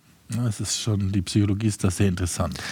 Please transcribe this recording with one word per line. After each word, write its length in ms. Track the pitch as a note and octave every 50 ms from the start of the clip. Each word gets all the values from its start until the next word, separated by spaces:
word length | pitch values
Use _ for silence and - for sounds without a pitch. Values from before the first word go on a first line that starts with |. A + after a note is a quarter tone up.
| _ _ - _ _ - A2+
Ja, 140 | A2+ B2
es 120 | A#2 G#2 -
ist 180 | G#2+ - - -
schon, 320 | - A2+ G#2 G2 G2+ F#2+
die 100 | G2+ G2+ F2
Psychologie 440 | - - G#2+ G2+ G2+ G2 G2+ A#2
ist 160 | A2 G2+ - -
da 60 | F#2+
sehr 160 | F2+ - G2+
interessant. 500 | G2 F2+ F2 F#2 E2+ - - F2+ E2 - - - -